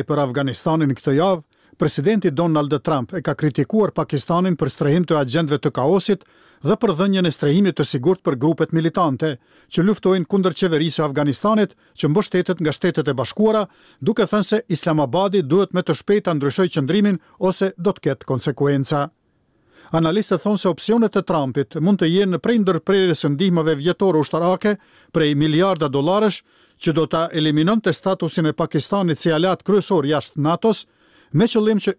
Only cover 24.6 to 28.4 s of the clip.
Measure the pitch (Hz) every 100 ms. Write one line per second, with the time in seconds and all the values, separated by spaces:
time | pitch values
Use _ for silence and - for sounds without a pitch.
24.6 | 214 202 _ _ _ 170 151 143 156 156
25.6 | 190 180 151 139 147 196 214 - - _
26.6 | _ - - 156 151 165 165 165 156 151
27.6 | 165 226 190 156 196 190 165 -